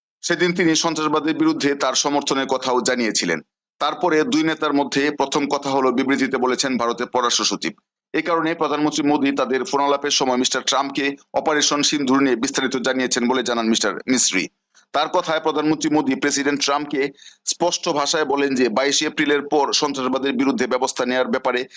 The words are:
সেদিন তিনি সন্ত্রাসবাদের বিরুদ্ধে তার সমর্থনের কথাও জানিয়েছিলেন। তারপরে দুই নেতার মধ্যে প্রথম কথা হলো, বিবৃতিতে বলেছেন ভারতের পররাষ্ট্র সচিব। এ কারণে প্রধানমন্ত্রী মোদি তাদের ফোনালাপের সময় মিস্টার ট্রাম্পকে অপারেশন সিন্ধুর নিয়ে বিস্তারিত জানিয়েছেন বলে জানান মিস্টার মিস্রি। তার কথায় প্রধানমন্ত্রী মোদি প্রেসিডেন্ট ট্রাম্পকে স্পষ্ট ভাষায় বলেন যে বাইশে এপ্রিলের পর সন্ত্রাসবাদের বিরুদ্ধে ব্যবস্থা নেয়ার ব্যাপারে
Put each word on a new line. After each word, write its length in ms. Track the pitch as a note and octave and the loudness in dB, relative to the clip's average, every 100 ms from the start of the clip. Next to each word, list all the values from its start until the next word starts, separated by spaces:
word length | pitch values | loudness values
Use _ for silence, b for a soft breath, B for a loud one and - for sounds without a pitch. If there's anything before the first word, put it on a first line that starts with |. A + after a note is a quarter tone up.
| _ _ | _ _
সেদিন 320 | - E3 F3 | -4 0 0
তিনি 220 | F3 E3 D#3 | 2 2 2
সন্ত্রাসবাদের 580 | E3 D#3 D3+ D3+ D3 | 0 -2 0 0 0
বিরুদ্ধে 400 | D3+ D#3+ D3 C#3+ | 0 0 2 -2
তার 200 | C#3 C3+ | 0 0
সমর্থনের 520 | B2 D3 C#3+ C#3+ C3+ C3 | 0 0 -2 0 -2 0
কথাও 340 | C3 C3 B2 | -2 0 0
জানিয়েছিলেন। 600 | A#2 B2 A2 - F2+ D#2 - _ _ _ | 0 0 0 -2 -2 -4 -6 _ _ _
তারপরে 440 | D3 D3+ F3 D#3 | -6 -2 2 2
দুই 180 | C#3 D3+ | 2 0
নেতার 300 | D#3+ D#3 D3+ | 0 0 0
মধ্যে 380 | C#3+ C3 C#3 D3 | 0 0 0 -2
প্রথম 320 | C#3+ C3+ D3+ C#3+ | 0 -2 0 0
কথা 240 | C#3+ C#3 | -2 0
হলো, 220 | C3+ C3 | 2 2
বিবৃতিতে 440 | B2 B2+ C3+ C3 C3 | 2 0 0 0 0
বলেছেন 420 | B2+ A#2+ C3+ B2 | 0 0 -2 0
ভারতের 280 | A#2 A2+ B2 | -2 -2 -2
পররাষ্ট্র 380 | B2+ A#2+ A2+ | 0 0 0
সচিব। 280 | G#2+ G2 E2+ - _ _ _ | -2 -2 -6 -8 _ _ _
এ 100 | D#3+ | -4
কারণে 320 | D#3+ E3 D#3+ | -2 0 0
প্রধানমন্ত্রী 480 | E3 D3+ D3+ D3+ D3+ | -2 -2 0 0 0
মোদি 300 | C#3+ D3 C#3 | 0 2 2
তাদের 320 | C#3 B2 C3 | 0 0 0
ফোনালাপের 460 | B2 C#3 C#3+ C#3 D3 | 0 0 2 0 0
সময় 260 | - C3 B2 | 0 0 2
মিস্টার 260 | B2+ B2+ | 0 -2
ট্রাম্পকে 540 | - C3 C#3 C#3 C#3 C#3 B | -2 -2 -2 -2 -4 -6 B
অপারেশন 480 | C#3 E3 D3+ C#3+ C#3+ | -2 0 2 2 2
সিন্ধুর 400 | C#3 D3+ C3 C3+ | 0 0 2 4
নিয়ে 140 | C3+ A#2 | 4 2
বিস্তারিত 400 | C3+ C#3 C3 C3 | 0 -2 -2 0
জানিয়েছেন 520 | A#2+ C3 B2+ B2 A#2+ | 0 0 0 0 0
বলে 140 | B2+ | 0
জানান 240 | A#2+ A#2 A2+ | 0 0 0
মিস্টার 240 | A2 G#2+ F2 - | 2 0 -4 -2
মিস্রি। 400 | B2+ - F#2+ F2 _ _ b b | 0 2 0 -4 _ _ b b
তার 160 | C#3 D#3 | -4 0
কথায় 320 | F3 E3+ D#3+ | 0 0 0
প্রধানমন্ত্রী 500 | D#3+ D3 D3+ D3+ D3+ | 0 0 0 0 2
মোদি 240 | D3+ C3+ | 2 2
প্রেসিডেন্ট 500 | C3+ D3 C#3 C#3 C#3+ | 0 0 0 0 0
ট্রাম্পকে 440 | C#3+ C#3+ D3 C#3 C#3 B B B | 0 -2 -2 -2 -4 B B B
স্পষ্ট 440 | - - E3+ - F3 | -8 -2 -2 0 -2
ভাষায় 360 | D3+ C#3+ D#3+ | -2 0 0
বলেন 300 | C#3+ C#3+ C#3 | 0 0 0
যে 140 | B2+ B2 | 2 2
বাইশে 380 | A2 C#3 C3+ D#3 | 2 0 0 -2
এপ্রিলের 360 | D3+ D3 C#3+ | -2 0 0
পর 300 | C#3+ D3+ C3+ | 2 0 2
সন্ত্রাসবাদের 600 | - C#3+ C3+ B2+ C3 C3+ | 0 -2 -2 -2 0 -2
বিরুদ্ধে 340 | B2 C3+ A#2 B2 | 0 0 0 0
ব্যবস্থা 400 | B2+ C3 - B2 | 0 -2 -2 0
নেয়ার 220 | B2+ B2 | 0 0
ব্যাপারে 360 | B2+ C3 B2 C3+ | 0 0 -2 -4